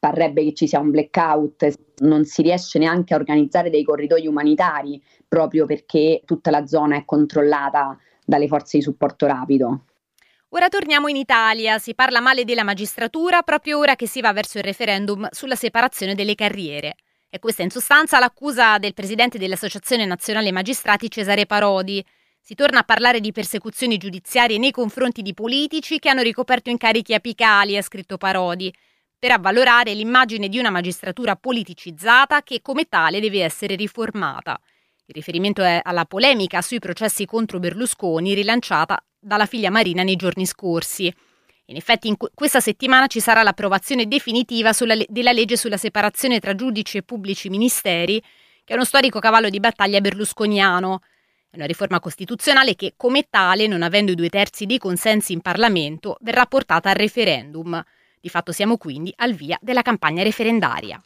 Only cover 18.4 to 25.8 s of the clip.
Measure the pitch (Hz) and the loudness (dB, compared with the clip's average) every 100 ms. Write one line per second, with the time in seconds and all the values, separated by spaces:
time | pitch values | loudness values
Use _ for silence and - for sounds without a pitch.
18.4 | 285 240 226 214 202 196 196 220 240 233 | -6 2 4 4 0 -8 -8 0 -2 0
19.4 | 185 190 208 202 - 247 202 175 - 214 | -6 -4 -6 -8 -2 -2 0 -4 -4 -2
20.4 | 214 185 190 262 - 208 226 - 196 202 | -2 -2 -4 -4 0 0 0 -6 -2 0
21.4 | 202 208 202 190 190 196 - _ _ _ | 0 0 2 0 -2 -8 -10 _ _ _
22.4 | _ 214 285 254 - 220 247 240 214 214 | _ -2 2 2 4 4 4 2 -2 -6
23.4 | 202 214 226 - 247 214 196 180 - 247 | -6 -6 -10 -4 -2 -2 -4 -12 -4 2
24.4 | 240 214 262 262 220 - 247 233 202 175 | 2 2 0 0 -6 -2 -4 -4 -10 -6
25.4 | 214 269 294 320 | -4 -2 -2 -6